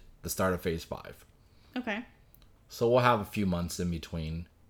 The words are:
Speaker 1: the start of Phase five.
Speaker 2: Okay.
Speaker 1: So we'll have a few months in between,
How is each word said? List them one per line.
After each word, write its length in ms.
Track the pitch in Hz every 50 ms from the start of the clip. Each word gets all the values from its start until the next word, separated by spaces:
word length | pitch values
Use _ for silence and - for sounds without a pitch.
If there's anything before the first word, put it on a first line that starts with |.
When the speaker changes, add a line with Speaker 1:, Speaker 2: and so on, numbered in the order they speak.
| - - - -
Speaker 1:
the 80 | - 85
start 240 | - - 95 95 90
of 60 | 85
Phase 240 | - 92 82 82 -
five. 400 | - - - - - - - - - - - - - - - - - -
Speaker 2:
Okay. 280 | 247 247 226 202 220 247 - - - - - - - - - - - - -
Speaker 1:
So 200 | - - 120 117
we'll 120 | 123 127
have 200 | 123 123 120 107
a 40 | 98
few 220 | - - 107 101
months 340 | 92 90 87 87 85 - -
in 100 | 90 87
between, 560 | 85 80 - - - 82 80 80 80 85 87 - - - -